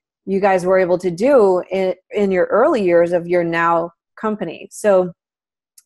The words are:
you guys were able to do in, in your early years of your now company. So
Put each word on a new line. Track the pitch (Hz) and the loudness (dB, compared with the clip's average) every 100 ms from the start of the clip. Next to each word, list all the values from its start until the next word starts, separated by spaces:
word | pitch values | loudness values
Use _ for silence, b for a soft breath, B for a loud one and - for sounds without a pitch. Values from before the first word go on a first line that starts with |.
| _ _ 190 | _ _ -6
you | 190 | -2
guys | 196 185 180 | 0 0 2
were | 190 | 0
able | 175 180 | 2 -2
to | 185 | -2
do | 170 262 269 196 180 - | -2 2 4 4 2 -2
in, | 190 185 - - | -4 -4 -6 -8
in | 208 202 | -4 0
your | 180 - | 0 0
early | 196 302 254 | 2 2 2
years | 180 170 170 | 2 2 2
of | 175 170 | -2 -2
your | 180 | -2
now | 170 165 170 165 170 _ _ - | -2 -2 0 0 -4 _ _ -8
company. | 220 208 170 - - | -6 -6 -10 -12 -18
So | - 214 190 180 - _ _ _ _ _ _ | -4 2 2 2 -6 _ _ _ _ _ _